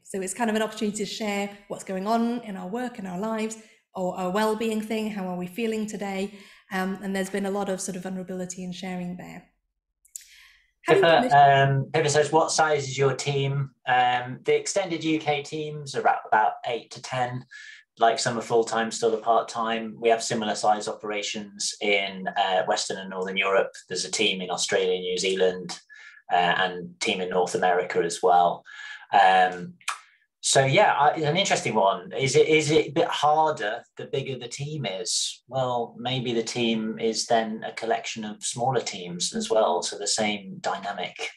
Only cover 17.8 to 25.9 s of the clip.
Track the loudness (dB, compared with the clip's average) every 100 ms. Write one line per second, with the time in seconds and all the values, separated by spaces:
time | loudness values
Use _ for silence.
17.8 | _ 0 2 2 0 -2 2 2 2 0
18.8 | -2 0 0 2 2 2 2 -2 -2 -2
19.8 | -6 0 2 2 2 -2 -2 0 2 2
20.8 | 0 -6 -6 -6 -6 -8 -10 -8 -8 -2
21.8 | 0 0 0 -6 -6 -2 0 0 0 -2
22.8 | -2 -6 -8 -6 -4 -2 2 2 0 -6
23.8 | -8 -6 -4 0 0 0 -4 -4 0 0
24.8 | 2 0 -2 -2 -2 2 2 0 -8 -12
25.8 | -16